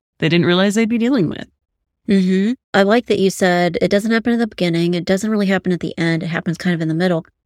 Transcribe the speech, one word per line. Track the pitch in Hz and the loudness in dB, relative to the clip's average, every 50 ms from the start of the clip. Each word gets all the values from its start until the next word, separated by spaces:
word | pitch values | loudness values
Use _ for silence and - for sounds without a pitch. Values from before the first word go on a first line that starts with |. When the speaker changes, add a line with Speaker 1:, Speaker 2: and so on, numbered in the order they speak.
| _ _ _ - | _ _ _ -4
Speaker 1:
they | 156 160 | -2 0
didn't | 170 175 - | 2 2 2
realize | 175 175 185 196 208 196 | 2 2 2 2 2 0
they'd | 226 226 | 0 0
be | 214 240 220 | 0 0 -2
dealing | 226 247 285 240 160 - | 0 0 0 0 0 -2
with. | - - - - _ _ _ _ _ _ _ _ _ _ _ | -4 -8 -12 -18 _ _ _ _ _ _ _ _ _ _ _
Speaker 2:
Mm-hmm. | - 202 196 185 185 190 190 196 220 254 - _ _ - | 0 2 2 2 2 2 2 0 0 -2 -6 _ _ 0
I | 196 196 | 2 2
like | 196 220 247 - | 4 2 2 2
that | - 208 196 | 0 0 2
you | 190 190 | 2 0
said | - - 196 180 175 175 175 175 170 - | 0 0 0 2 2 2 2 0 0 0
it | - 180 | 0 0
doesn't | 202 202 214 220 | 0 0 0 0
happen | 226 226 220 240 | -2 0 0 0
at | 233 233 | 0 0
the | 240 | -2
beginning. | 220 - - 180 175 165 170 170 170 175 | -4 -4 -2 -2 0 0 0 0 0 0
It | 175 170 | -2 0
doesn't | - 190 190 214 214 | 0 -2 0 0 -2
really | 220 208 202 | -2 0 0
happen | 190 196 185 - 185 | 0 0 0 0 -2
at | 180 160 | -2 -2
the | - 156 - | -4 -6 -6
end. | - 165 165 165 160 | -4 -2 -2 -2 -2
It | 165 | -4
happens | 165 165 165 - 170 160 - | -4 -6 -4 -4 -4 -6 -2
kind | - 180 175 | -2 -2 -2
of | 160 | -2
in | 165 | -2
the | 160 160 | -2 -2
middle. | 165 185 185 170 165 - _ _ _ _ | 0 0 0 0 -2 -4 _ _ _ _